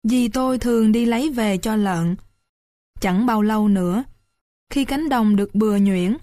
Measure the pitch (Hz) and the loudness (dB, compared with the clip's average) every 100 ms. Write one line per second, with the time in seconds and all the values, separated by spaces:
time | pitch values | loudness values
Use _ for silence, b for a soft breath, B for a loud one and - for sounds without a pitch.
0 | 220 254 240 262 254 254 240 233 220 226 | 0 0 0 0 -2 0 0 2 2 2
1 | 233 233 302 240 214 190 220 214 202 170 | 0 0 -2 -2 -2 -2 -2 -2 -2 -2
2 | 170 185 - _ _ _ _ _ _ - | -2 -4 -10 _ _ _ _ _ _ -6
3 | 190 185 247 220 214 214 208 196 180 190 | -2 0 0 0 0 2 2 2 0 -2
4 | 269 - _ _ _ _ _ 285 269 277 | -6 -16 _ _ _ _ _ -4 -2 -2
5 | 311 254 214 202 202 208 220 202 196 185 | -2 0 2 2 0 0 0 2 2 2
6 | 180 294 | -2 -4